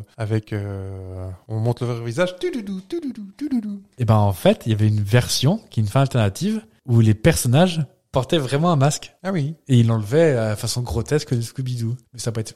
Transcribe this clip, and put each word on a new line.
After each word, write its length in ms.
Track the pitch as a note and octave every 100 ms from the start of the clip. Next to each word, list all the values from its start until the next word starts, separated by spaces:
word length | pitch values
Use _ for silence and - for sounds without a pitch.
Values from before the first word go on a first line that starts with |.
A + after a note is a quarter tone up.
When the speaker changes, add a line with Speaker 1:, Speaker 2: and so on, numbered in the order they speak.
| G#2 -
Speaker 1:
avec... 340 | A2 A2 G#2+
Euh, 760 | G#2+ G2+ G2 F#2+ F#2+ F#2 F#2 F#2 F#2 -
on 120 | A2
monte 220 | A2 A#2+
le 60 | A#2+
vrai 180 | A#2+ A#2
visage. 300 | A#2 F3+ -
Tudoudou, 420 | F4+ D4+ G3+ F#3+
tudoudou, 460 | F#3+ E4+ D4+ A3+ G3+ -
tudoudou. 440 | D4 B3 G#3+ G3+ - -
Speaker 2:
Et 80 | A2+
ben, 100 | A2
en 160 | G#2
fait, 300 | F#2+ - G#3+ -
il 40 |
y 20 |
avait 140 | G#2+ G#2+
une 140 | G#2+
version, 580 | G2 A#2+ - - B2+ G#3+ -
qui 100 | -
est 40 |
une 60 | G#2
fin 120 | C3
alternative, 600 | C3+ B2+ G#2 F#2+ F#3 A3 - _ -
où 120 | A#2
les 120 | A2 G#2+
personnages 680 | E3+ D3+ B2+ B2 F#3 E3 C#3+ _ _
portaient 260 | C#3 A#2+ E3+
vraiment 340 | B2+ C#3 E3+
un 40 | D#3+
masque. 400 | C3+ - - _
Speaker 1:
Ah 80 | F3+
oui. 240 | G3 C#3 D#3+ -
Speaker 2:
Et 120 | B2+
ils 80 | A2+
l'enlevaient 480 | A2+ G#2 C#3 E3 B2+
à 200 | A2 G#2+
façon 260 | A#2 -
grotesque 520 | B2 A#2 A2 D3 - B2
de 60 |
Scooby-Doo. 540 | A#2 - B2+ B2 A2+ B2 _
Mais 60 | B2
ça 120 | A#2+
peut 100 | A2+
être, 140 | A2